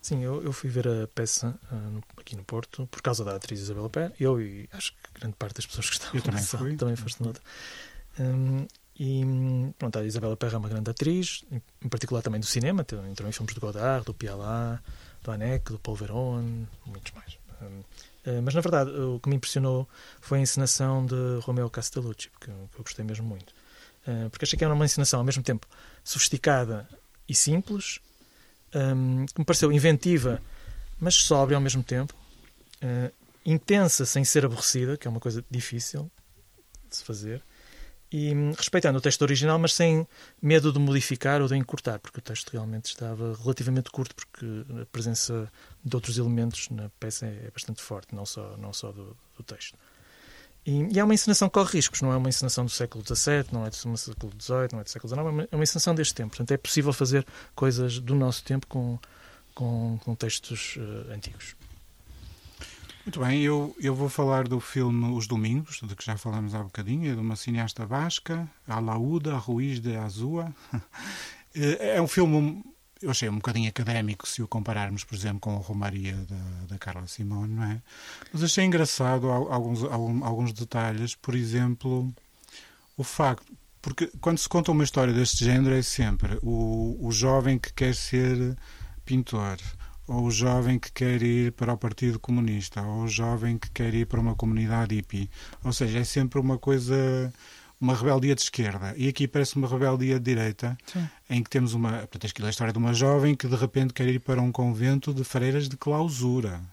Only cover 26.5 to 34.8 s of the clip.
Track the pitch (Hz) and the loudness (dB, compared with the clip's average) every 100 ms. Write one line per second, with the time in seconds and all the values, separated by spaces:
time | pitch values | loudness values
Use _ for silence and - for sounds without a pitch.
26.5 | 139 120 107 - - _ - - 135 - | 4 2 -4 -8 -20 _ -20 0 2 4
27.5 | 165 - 202 - - _ _ - _ - | 2 2 -4 -4 -10 _ _ -20 _ -20
28.5 | _ _ 147 135 131 127 127 139 - 156 | _ _ -2 2 2 2 2 0 -2 2
29.5 | 170 151 147 156 147 175 165 127 117 - | 4 6 6 6 6 4 4 4 0 -6
30.5 | - - - - - 170 175 - 143 135 | -14 -12 -10 -10 -4 4 4 6 6 6
31.5 | 143 135 127 120 127 143 - - - - | 4 4 0 0 -2 -2 -8 -20 -20 -20
32.5 | _ _ - 131 123 123 - _ _ - | _ _ -8 -4 -2 -2 -6 _ _ 2
33.5 | 156 - 202 185 - 131 139 131 151 139 | 2 6 6 6 4 2 2 4 6 4
34.5 | 113 - 131 | 2 0 0